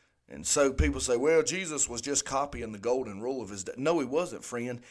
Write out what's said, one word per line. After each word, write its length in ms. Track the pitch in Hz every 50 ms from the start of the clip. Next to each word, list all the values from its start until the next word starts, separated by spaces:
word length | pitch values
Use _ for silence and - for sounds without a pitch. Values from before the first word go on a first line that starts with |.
| _ _ _ _ _
And 180 | _ - 73 85
so 280 | - - 147 139 135 135
people 260 | - 156 147 139 131
say, 180 | 123 131 120
"Well, 260 | 120 139 156 165 160 151
Jesus 440 | 156 165 190 185 156 151 139 -
was 140 | - 120 117
just 240 | - 139 139 135 -
copying 460 | - 135 135 143 143 135 120 113 107
the 80 | 107 101
golden 420 | 92 117 127 131 127 110 98 98
rule 220 | 113 127 139 127 107
of 60 | 95
his 140 | 104 95 92
day." 100 | - -
No, 220 | 123 135 160 175 160
he 60 | 131
wasn't, 380 | 120 135 165 180 - 110 - -
friend. 380 | - 123 120 120 123 127 - - -